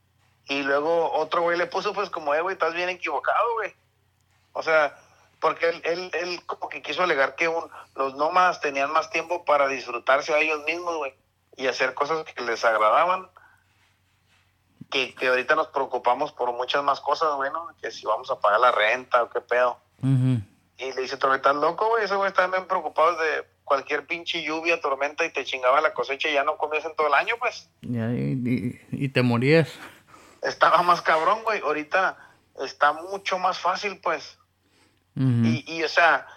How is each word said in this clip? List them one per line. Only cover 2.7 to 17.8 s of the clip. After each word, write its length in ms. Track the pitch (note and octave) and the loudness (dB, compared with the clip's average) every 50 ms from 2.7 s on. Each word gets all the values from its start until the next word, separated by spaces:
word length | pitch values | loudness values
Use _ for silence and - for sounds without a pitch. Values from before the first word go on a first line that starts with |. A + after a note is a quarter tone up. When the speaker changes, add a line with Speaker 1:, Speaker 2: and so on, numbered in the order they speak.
| D#3+ | -2
Speaker 1:
bien 140 | F3 F3+ F3+ | -2 -4 -4
equivocado, 640 | F#3 F3 - E3 D3 - - D3+ C3+ E3 G#3 A#3+ A#3 | -4 -6 -6 -6 -6 -2 -2 0 0 0 0 0 -2
güey". 200 | - C4+ - - _ _ _ _ _ _ _ _ _ _ _ _ _ _ _ - | -4 -6 -8 -10 _ _ _ _ _ _ _ _ _ _ _ _ _ _ _ -10
O 100 | - C3 | -6 -2
sea, 340 | D#3 D#3+ D#3 D3 C#3 - - - _ _ _ _ _ _ _ | 2 2 4 2 2 -2 -8 -20 _ _ _ _ _ _ _
porque 300 | - D#3 D#3 - D#3+ E3+ | -2 -2 0 0 0 0
él, 120 | F3 E3 - | 0 -2 -2
él, 280 | D#3 E3+ F3 F3+ F#3 - | -4 -4 -4 -4 -6 -6
él 280 | D#3 F3 F3+ F3 E3 - | -4 -4 -4 -6 -8 -8
como 220 | - - - - D3+ | -10 -10 -10 -10 -10
que 120 | - D3+ | -12 -10
quiso 220 | - - D3+ D#3+ F#3 | -10 -6 -2 0 2
alegar 320 | F3 D#3 C#3 C3+ C3 - | 2 2 2 2 0 0
que 120 | - E3+ E3 | -2 -2 0
un... 200 | E3 E3 D#3 - - - - - _ | 0 -2 -4 -8 -12 -18 -20 -12 _
los 200 | C#3 C3+ C3+ C3 | -4 -4 -4 -2
nómadas 440 | C#3 D3 D#3+ F3 F3+ F3+ F3+ E3 - | 0 0 2 4 4 4 4 2 0
tenían 300 | - D3 C#3 C#3 C#3 C#3+ | -2 -4 -2 -2 -2 0
más 180 | D#3 D#3+ D#3 - | 0 0 -2 0
tiempo 320 | - E3 D#3+ E3 F3+ E3+ - | -4 -6 -4 -2 -4 -2 2
para 220 | - D3 C#3+ C3+ | 2 4 4 4
disfrutarse 680 | C#3 C3+ B2+ A#2 A#2+ B2 A#2 - - C3+ - - E3 D#3 | 2 0 -4 -6 -6 -8 -4 0 2 2 2 2 0 0
a 60 | D3+ | 2
ellos 240 | D#3 D#3 D#3 D3+ D3 | 2 0 -2 -2 -4
mismos, 300 | D#3 E3 F3 F3 E3+ D#3+ | -4 -6 -4 -4 -4 -4
güey, 160 | D#3 C#3+ C3+ - _ _ _ _ _ _ _ - | -4 -6 -6 -10 _ _ _ _ _ _ _ -10
y 100 | C3+ C3+ | -4 -4
hacer 260 | C3 A#2+ - C3+ B2+ B2+ | -2 0 0 -2 -2 0
cosas 300 | - D3 C#3+ D#3+ D#3+ D#3 | -2 -2 -2 -2 -4 -4
que 180 | - - - B2 | -8 -10 -8 -6
les 200 | A#2+ A2+ A2 B2 | -4 -2 0 2
agradaban. 680 | A#2 A2 G#2+ A2 G#2+ - - - F3+ F3+ - - - _ - - _ _ _ _ _ _ _ _ _ _ _ _ _ _ _ _ _ _ _ _ _ _ _ _ _ _ _ - - | 2 4 4 4 4 6 4 4 4 2 -2 -4 -10 _ -20 -20 _ _ _ _ _ _ _ _ _ _ _ _ _ _ _ _ _ _ _ _ _ _ _ _ _ _ _ -12 -6
Que, 240 | - - B2+ A#2 - | -4 -2 -2 -4 -4
que 120 | - C3 | -2 0
ahorita 260 | B2+ B2+ B2+ B2 - D#3 | 2 2 2 2 2 0
nos 120 | D#3 D3+ | 0 0
preocupamos 640 | - - - - B2 B2+ B2 - B2 B2+ C3+ D3+ D3 | -2 -2 -4 -4 -2 -4 0 2 2 2 2 0 -4
por 220 | - - B2+ B2 A#2+ | -4 -4 -4 -2 -2
muchas 280 | A#2+ B2+ B2 - C#3+ | -4 -4 -2 -2 0
más 200 | C#3+ C#3 C3 - | 0 0 0 0
cosas, 340 | - C#3+ C#3+ - E3 D3+ D3 | -2 -2 0 0 0 0 0
güey, 160 | C#3 C#3 C#3 | -2 -4 -4
¿no? 160 | D3 D#3+ E3+ - - _ | -4 -6 -8 -10 -12 _